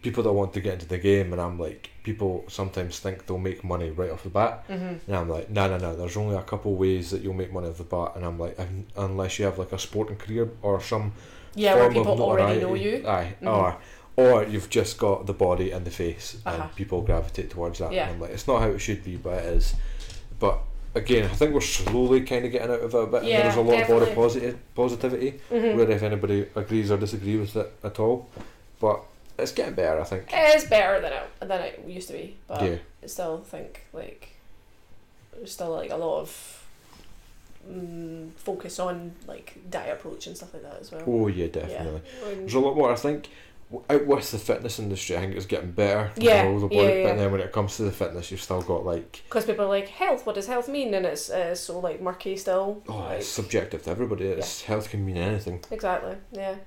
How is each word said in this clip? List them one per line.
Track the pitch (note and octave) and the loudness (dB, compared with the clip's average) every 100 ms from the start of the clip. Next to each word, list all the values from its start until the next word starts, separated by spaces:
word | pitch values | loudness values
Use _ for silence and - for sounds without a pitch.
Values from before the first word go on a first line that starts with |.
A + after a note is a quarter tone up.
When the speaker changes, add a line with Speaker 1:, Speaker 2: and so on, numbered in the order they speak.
Speaker 1:
people | A#2+ A2+ | -2 0
that | A2 | 2
want | G2+ F#2+ | 2 2
to | G2+ | -2
get | G2 F#2 | -4 -4
into | E2+ | -6
the | F2+ | 0
game, | G2 G2 F#2 | 4 4 4
and | F2 | -2
I'm | F2 E2+ | -4 -4
like, | D#2+ - - - | -8 -8 -16 -12
people | - G#2 G2 F2+ - | -8 -2 -2 -2 -8
sometimes | - F#2+ F#2 F2+ - | -6 -6 -4 -6 -6
think | G2 F#2 - | -8 -8 -6
they'll | F#2 | -4
make | F#2 F2+ F#2 | -4 -4 -4
money | F2+ E2+ | -2 -2
right | D#2+ F2+ | -4 -4
off | E2 | -4
the | F#2 | -2
bat, | F#2+ A2+ - - | 2 2 0 -8
Speaker 2:
Mm-hmm. | F3+ F3+ E3+ - | -6 -6 -8 -4
Speaker 1:
and | F#2+ | -2
I'm | E2+ | -2
like, | D#2+ - | -4 -2
"No, | G#2 G2 | 0 2
no, | F#2 | 2
no, | F2+ E2 | -2 -4
there's | F2 G#2 | -4 -2
only | G#2+ G2 | -2 -2
a | |
couple | - G2+ G#2+ F#2+ | -4 -4 -2 2
ways | F#2+ F#2+ E2 | 2 2 -2
that | F#2+ | -4
you'll | G2 | -4
make | F#2 F#2 | -4 -6
money | F#2 E2+ | -6 -6
off | E2+ | -8
the | |
bat," | E2+ F2+ E2+ F#2 | -6 -2 -2 -4
and | F2 | -6
I'm | E2+ | -6
like, | E2+ E2+ | -6 -6
"Un-, | F2+ F#2+ G2 - | -8 -8 -10 -6
unless | G2 F#2+ F#2 - | -4 -2 -4 0
you | G2+ | -2
have, | F#2 | 0
like, | F2+ | -6
a | F#2+ | -6
sporting | - G#2 A2 G#2 | -6 -4 -4 -6
career | - A2 A2+ - | -6 -2 -2 -2
or | G2+ G2 | 0 0
some | - A2 G#2 - - - - G3+ | 0 -2 -2 -6 -16 -20 -14 0
Speaker 2:
Yeah, | G#3 F#3+ | 6 8
where | B3 | 8
Speaker 1:
form | A3 | 6
of | G#3 | 4
Speaker 2:
people | G#3 | 4
already | A3+ G3+ G3+ G#3+ | 4 4 4 4
know | F3+ | 2
Speaker 1:
notoriety." | F#3+ G3+ B3 | 0 0 -2
Speaker 2:
you. | C4+ | 0
Speaker 1:
Aye, | F#2+ E2+ G2+ | 0 0 -4
Speaker 2:
Mm-hmm. | - | 0
Speaker 1:
or, | G#2 F#2 - - - - - | 4 4 0 -12 -20 -4 8
or | B2+ A#2+ G#2+ | 10 10 6
you've | G#2 F#2 | -2 0
just | A#2 G2+ - | 0 0 2
got | G#2+ G2 G2 | 2 2 0
the | |
body | F#2+ F#2 F2+ F#2 | 2 4 4 0
and | F2+ | -2
the | F2 | -6
face, | - F2 E2+ - A2 - | -2 -4 -4 -10 -8 -6
and | E2 | -6
Speaker 2:
Uh-huh. | D#3 - | -6 -6
Speaker 1:
people | G2 F2+ | -4 -2
gravitate | G#2+ D#2 - - F2 | 2 2 2 -4 -6
towards | F2+ E2+ E2 | -4 -6 -4
that. | E2 | -4
Speaker 2:
Yeah. | F3+ D3 | -2 -2
Speaker 1:
And | E2+ | -4
I'm | |
like, | E2 | -8
"It's | G#2 - | -6 0
not | A#2+ | 2
how | A2+ | 2
it | G2+ | 0
should | - G2+ | -2 -4
be, | F#2 F2 | -4 -8
but | F#2 F2+ | -4 -4
it | E2+ E2+ | 2 4
is." | - - - - - - - - | 4 4 -2 -6 -8 -12 -10 0
But | G2+ - - - - | 2 2 -2 -6 -4
again, | A#2 G#2 A#2+ G2+ | -4 4 4 4
I | |
think | F#2+ D3+ | 4 4
we're | C#3+ | 4
slowly | - - F#2 A2+ B2+ C3 | 2 0 2 2 6 4
kinda | B2+ B2 A#2+ | 4 0 0
getting | A#2+ A#2 | 0 0
out | A#2+ | 0
of | A#2 | 2
it | A#2 | 2
a | G#2+ | 4
bit, | A#2 | 2
and | A2 | 4
Speaker 2:
Yeah, | A2 | 4
Speaker 1:
there's | G#2 G#2 | 4 4
a | |
lot | A#2 A#2 | 6 6
of | A2+ | 8
body | A#2 A2+ | 6 6
Speaker 2:
definitely. | G#2+ A#2 B2 A#2+ | 6 4 4 -2
Speaker 1:
posi-, | B2 - - | -6 -10 0
positivity, | B2 A#2+ B2+ B2+ C3 C3+ - | 0 2 -2 0 -2 -4 -2
Speaker 2:
Mm-hmm. | A#3+ A#3 G#3+ | 0 2 4
Speaker 1:
where | A2 | 4
if | G2+ | 4
anybody | G#2 G#2 G2 G2+ G2 - | 2 0 2 0 0 -6
agrees | G#2+ A2 G#2 | -2 0 2
or | G2+ | 2
disagrees | G2 G#2+ G2 G#2+ G#2 | 0 -4 -2 -2 0
with | G#2+ G2+ | -4 -4
it | - | -6
at | G#2 G2+ | -10 0
all, | A2 F#3 - - - - - - | 2 2 -4 -16 -16 -18 -20 0
but | G#2+ G#2 - - - - | 2 2 -4 -20 -14 -6
it's | - | -4
getting | - - | -2 -4
better, | - E2 D#2 | 0 0 0
I | - | -2
think. | F#2+ - | -6 -2
Speaker 2:
It | - D#4 D4+ | 4 8 8
is | |
better | - G#3+ F#3 G3+ | 8 4 6 2
than | E3 | 0
it, | C3+ - - F#3+ | -6 -10 -12 -4
than | F#3 | -4
it | E3 - - | -4 -8 -12
used | F3+ F3+ | -12 -12
to | |
be, | C#3+ F3+ - - | -12 -12 -16 -10
but | D3+ | -4
Speaker 1:
Yeah. | F#2 E2+ - - | -2 -2 -8 -20
Speaker 2:
I | - | -14
still | - F3 D#3+ | -8 -6 -6
think, | - D#3 D#3 - - | -10 -16 -14 -16 -16
like, | - - - - - - - - - - - - - - - | -16 -16 -18 -20 -20 -20 -20 -20 -20 -20 -20 -20 -20 -20 -16
there's | G3 | -14
still, | - E3+ | -10 -6
like, | D#3+ D#3+ | -6 -6
a | D#3+ | -4
lot | E3 D3+ | -2 -2
of, | D3+ - - - - - - - - - - - - - F#3 | -4 -14 -18 -18 -20 -20 -20 -20 -20 -20 -20 -20 -20 -20 -16
mm, | F#3 F3+ E3+ E3 D#3+ D#3+ - | -12 -12 -10 -12 -12 -14 -12
focus | - F#3+ F3 - | -8 -8 -8 -6
on, | F3+ F3 F3 E3+ - | -4 -4 -10 -14 -16
like, | - - - F3+ | -16 -16 -20 -10
diet | F3 - - | -8 -6 -8
approach | D#3+ - - | -8 -12 -14
and | - | -14
stuff | F3 | -16
like | - | -16
that | C#3+ - | -16 -16
as | - | -14
well. | - - | -8 0
Speaker 1:
Oh | A#2 G#2+ | 2 2
yeah, | F2+ E2 | 0 -2
Speaker 2:
Yeah. | |
Speaker 1:
definitely. | D#2+ D#2+ D#2 D#2+ D#2 D#2+ - | -4 -6 -6 -6 -8 -10 -12
Speaker 2:
When | - - | -8 -8
Speaker 1:
There's | G2+ | -2
a | B2+ | 2
lot | C3+ C#3+ | 2 4
more, | C3 | 4
I | A#2+ | 4
think, | C#3+ D3 - - - - - | 0 -2 -6 -20 -20 -20 -14
w-, | A#2 - | -14 2
out | D3 C#3+ | 4 6
with | C#3 - | 4 4
the | G#2+ | -6
fitness | - A#2 A2+ G#2 | 0 0 0 -4
industry, | G#2 F#2+ - F2 | -4 -4 -2 -2
I | |
think | F#2+ G2 | -2 -4
it's | G2 | -2
getting | F2+ F2+ | -4 -2
better. | F2 G2+ G#2 G2+ A3 | 2 4 4 0 4
Speaker 2:
Yeah, | A#3 G#3+ | 8 8
Speaker 1:
There's | F#2+ G2+ | 6 4
all | G2+ | 4
the | G#3 | 6
Speaker 2:
yeah, | |
Speaker 1:
body, | C#3+ F#3+ | 6 6
Speaker 2:
yeah. | F#3 | 4
Speaker 1:
but | G#2 | 4
then | G2 | 2
when | G2 | 2
it | F#2 | 0
comes | A2 G2+ - | 0 0 0
to | |
the | G#2+ | -2
fitness, | F#2 F2+ F2 E2+ | 0 -4 -4 -8
you've | F#2+ | -10
still | - F#2 | -2 -2
got, | F2+ F2 - | 0 -2 0
like, | E2+ - - - | -2 -4 -16 -4
Speaker 2:
'Cause | A#3 A3 | -2 0
people | A3 G3+ | 0 2
are | |
like, | G3+ G3 | 0 -2
"Health, | - F#4 B3+ - | -2 0 0 -2
what | G3+ | -6
does | G3+ | -2
health | B3 B3 | -4 -2
mean?" | C#4+ B3+ | -2 0
And | G3 F3+ | 0 0
it's, | D3 - | -4 -4
uh, | - E3+ E3+ | -2 -2 -4
so, | - F3 | -6 -4
like, | F3 D#3 | -4 -4
murky | F3+ F#3 G3 F#3+ | -6 -6 -6 -4
still. | G3 F#3 G3 G#3 - | 0 0 0 -4 -8
Speaker 1:
Oh, | G#2+ | -8
Speaker 2:
Like | E2+ F2+ | -6 -6
Speaker 1:
it's | - | -6
subjective | - F#2 G#2+ F2+ D#2+ | -6 0 0 -2 -6
to | - | -6
everybody. | F#2+ A#2+ G#2 F#2+ | -4 -2 -2 -2
It's, | F2+ G2 - | -2 -4 -8
Speaker 2:
Yeah. | - | -4
Speaker 1:
health | G#2+ G#2+ | -4 -2
can | G#2 G2 | -4 -2
mean | F2+ | -2
anything. | F2+ G#2+ F2 F2 - | -2 -2 -4 -10 -8
Speaker 2:
Exactly, | - G3 F3+ F#3 F#3+ - | -6 -2 -2 -4 -12 -12
yeah. | G3 G3 G3 | -8 -8 -8